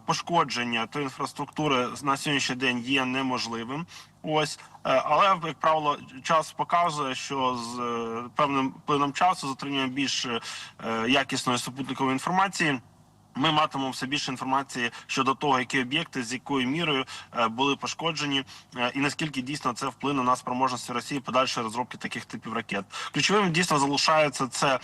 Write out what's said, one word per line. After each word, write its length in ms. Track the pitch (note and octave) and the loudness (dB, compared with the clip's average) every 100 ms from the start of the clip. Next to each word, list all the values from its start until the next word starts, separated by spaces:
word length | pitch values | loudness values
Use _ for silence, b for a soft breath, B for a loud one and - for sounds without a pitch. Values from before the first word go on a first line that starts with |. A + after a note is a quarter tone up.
| - | -2
пошкодження 800 | D#3+ - E3+ C#3+ A#2 A#2+ A#2 A2+ | -4 0 2 2 0 -2 -2 -2
тої 180 | D3+ | -4
інфраструктури 840 | C3+ - C3+ - C#3 - D3+ B2+ A#2+ A#2 | -4 -4 -6 -6 -8 -2 2 2 0 -2
на 140 | C#3 C3+ | -2 0
сьогоднішній 400 | D#3 C#3 - B2+ | 0 0 0 0
день 220 | C3 B2 | 0 0
є 260 | A#2+ C#3 | 0 0
неможливим. 840 | B2+ C3 C3 B2 A#2 A#2 A2+ D3 F3 B B _ | 0 0 0 -2 -2 -6 -6 -8 -8 B B _
Ось, 340 | E3 D#3 D#3 - B B | -2 0 0 -4 B B
е, 180 | - D3 | 2 2
але, 200 | - D3+ G3 F3+ D#3+ | 4 6 6 4 0
як 80 | - | 0
правило, 380 | D#3+ D#3 D3 C#3+ - C3 | 2 4 2 -2 -6 -6
час 300 | - D#3+ - | 2 2 2
показує, 600 | - - F3 F3 D3 C3+ | -4 0 2 2 0 -2
що 420 | B2+ - C#3 B2+ B2 | -4 -4 0 2 0
з, 220 | A#2 B2 | -4 -4
е, 420 | A#2+ A#2 A#2 A2+ A#2+ - | -4 -2 -4 -6 -4 0
певним 380 | D3 C#3 C3+ - - | 2 2 0 -2 -2
плином 260 | D3 C#3+ | 0 2
часу, 360 | - F3+ F3 C#3 | 4 2 2 -2
з 20 | |
отриманням 400 | C3 C#3 C#3 C3 | -6 -4 -2 -2
більш, 360 | C3+ C3 - B2+ | 0 -2 -2 -2
е, 140 | A#2 B B B B A#2 A2+ A2+ | -4 B B B B -4 0 2
якісної 500 | C#3 C3+ C3 C3 B2 | 2 2 -2 0 0
супутникової 540 | C3+ C3 C3+ B2+ C3 | -2 -6 -6 0 0
інформації, 680 | C3 - F#3 G3 - D#3+ B2+ - - - _ _ | 0 0 2 2 2 0 0 -6 -20 -20 _ _
ми 180 | A#2+ D#3 | 0 2
матимемо 380 | D3+ D#3 C#3 C3+ | 4 2 0 -4
все 160 | B2 C3 | -4 -4
більше 240 | C#3+ - | -4 -4
інформації 600 | B2+ C3 C3+ C3+ B2+ A#2 B B | -4 0 0 0 -2 -4 B B
щодо 280 | C#3 C3 | 0 2
того, 240 | C3 D3+ B2+ | 2 4 2
які 220 | B2 C3+ | 2 0
об'єкти, 420 | B2 D#3 E3+ C3+ | 0 -2 -4 -6
з 100 | A2+ | -4
якою 360 | B2+ - C#3 B2 | -6 -2 0 0
мірою, 360 | D#3+ D#3+ C3+ B2+ B B A#2+ | 0 0 -2 -2 B B 0
е, 100 | A2+ | 0
були 280 | A2+ C#3 C#3 | 2 0 0
пошкоджені, 680 | A#2+ - E3 D3+ C#3+ C#3 - B B B2 | -4 -4 -4 -2 -2 -2 -4 B B -4
е, 160 | B2 | -2
і 40 | C#3 | 0
наскільки 440 | C#3+ - D#3+ C3+ | -2 -2 -4 -4
дійсно 300 | B2 D3 C3 | -6 -4 -4
це 140 | A#2 C3+ | -4 -6
вплине 360 | - C3+ C#3 | -4 -2 2
на 140 | B2 B2+ | 2 2
спроможності 560 | - B2 C3 A#2+ - | 0 0 0 0 -4
Росії 280 | A#2+ - C#3+ | -6 -4 -6
подальшої 440 | B2 B2+ C3 B2+ | 0 0 2 0
розробки 340 | A2+ A#2 B2 A2 | -2 -4 -6 -6
таких 260 | - A#2 | -8 -8
типів 280 | - A2+ A2+ | -10 -10 -6
ракет. 320 | A2+ - G2+ - B B | -6 -4 -6 -6 B B
Ключовим 380 | - D#3+ G#3 F#3 | 0 4 4 4
дійсно 260 | D#3 F3 D3 | 2 2 4
залишається 680 | C#3+ C#3 - D#3 D3 - B2+ | 2 2 4 4 4 2 -4
це 320 | - D3 B2+ | 0 2 2